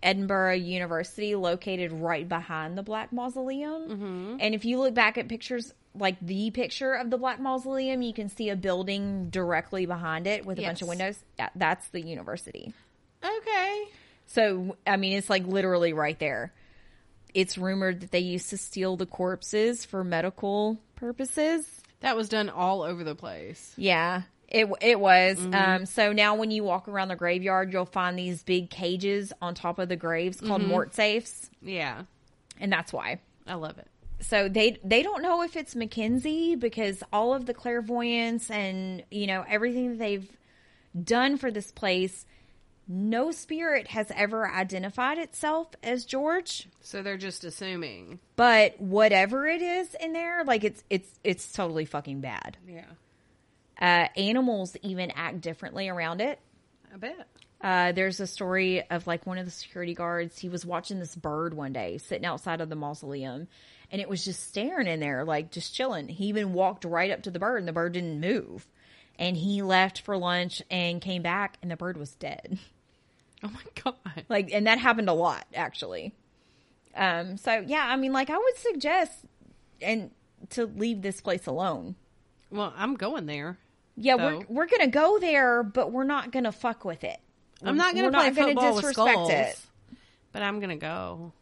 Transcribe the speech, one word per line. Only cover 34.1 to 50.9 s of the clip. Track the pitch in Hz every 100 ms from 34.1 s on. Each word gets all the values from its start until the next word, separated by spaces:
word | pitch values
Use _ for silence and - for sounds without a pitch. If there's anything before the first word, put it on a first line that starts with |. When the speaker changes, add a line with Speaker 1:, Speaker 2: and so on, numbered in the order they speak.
| -
Speaker 1:
So | - 214 202
they, | 196 220 226
they | 190 226
don't | 330 403
know | 349 349
if | 339 339
it's | 302 240
Mackenzie | 226 - 220 254 311 311 330 330
because | 233 220 214 190 -
all | 208 233
of | 269 247
the | 233
clairvoyance | 240 240 220 240 240 233 233 233 -
and, | 214 196 185 190 185 -
you | 208 202
know, | 190 -
everything | 214 233 247 247
that | 233
they've | 220 202 190 - _ _ _ _ _ 175
done | 170 233 269 277
for | 262
this | 208 196
place, | - 208 185 185 - - - _ - _ _ -
no | 185 208 226 294
spirit | 320 - 320 330 285 208
has | 220 208 -
ever | 208 220 208
identified | 180 190 190 190 196 254 311
itself | 330 - 302 311 330 -
as | 240 247 -
George. | 262 294 349 349 - - _
Speaker 2:
So | - 202
they're | 196 196
just | 190 175
assuming. | 175 156 190 180 156 95 90 180 _ -
Speaker 1:
But | 240 226 214 -
whatever | 190 196 214 196 196 262 294
it | 339
is | 349 349 359 -
in | 330
there, | 330 339 349 294
like, | 233
it's, | 208 208
it's, | _